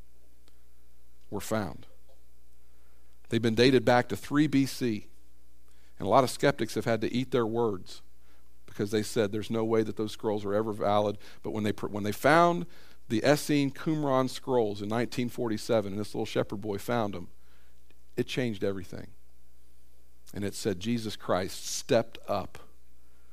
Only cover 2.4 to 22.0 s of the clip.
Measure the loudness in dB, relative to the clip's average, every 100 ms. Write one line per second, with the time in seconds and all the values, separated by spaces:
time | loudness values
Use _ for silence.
2.4 | -10 -10 -10 -10 -10 -10 -10 -10 0 2
3.4 | 4 8 8 8 8 6 4 -4 0 2
4.4 | 4 4 2 0 -2 -2 -4 -10 -10 -10
5.4 | -10 -10 -10 -10 -12 -4 6 6 6 4
6.4 | 2 4 0 0 2 2 2 0 2 2
7.4 | 2 2 2 0 -6 -10 -10 -10 -10 -10
8.4 | -8 -10 -8 -2 0 0 2 2 2 0
9.4 | -2 0 4 4 4 0 -4 -2 -2 0
10.4 | 2 2 2 0 4 4 4 0 -8 -8
11.4 | -4 0 0 0 -2 -2 -2 4 8 8
12.4 | 8 4 -2 -8 -10 -10 -2 2 6 4
13.4 | 4 2 2 0 -2 0 2 4 2 -2
14.4 | 2 2 2 0 -2 0 0 0 -2 -2
15.4 | -2 -2 2 2 2 -2 -4 -4 -2 0
16.4 | 0 -2 -4 -4 0 0 0 -2 -8 -8
17.4 | -10 -10 -10 -10 -10 -10 -6 -4 -2 0
18.4 | -2 0 -2 -2 -6 -8 -8 -10 -10 -10
19.4 | -10 -10 -10 -10 -10 -10 -12 -12 -8 -4
20.4 | -4 -2 -2 -2 0 -2 -2 -4 0 2
21.4 | 0 -4 -6 -6 2 4